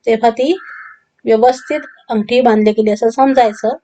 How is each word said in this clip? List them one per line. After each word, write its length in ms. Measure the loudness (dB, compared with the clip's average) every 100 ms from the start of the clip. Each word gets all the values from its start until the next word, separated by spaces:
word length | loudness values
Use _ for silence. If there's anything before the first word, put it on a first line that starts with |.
| -2
तेव्हा 240 | 0 0
ती 280 | 0 -2 -2 -6 -20 -20 -20 _ _
व्यवस्थित 560 | -2 2 2 0 -6 -8 -8 _ _
अंगठी 320 | -6 0 0
बांधली 300 | 2 2 2
गेली 200 | 0 -2
असं 200 | 0 -2
समजायचं 580 | 0 2 2 0 0 -6 -6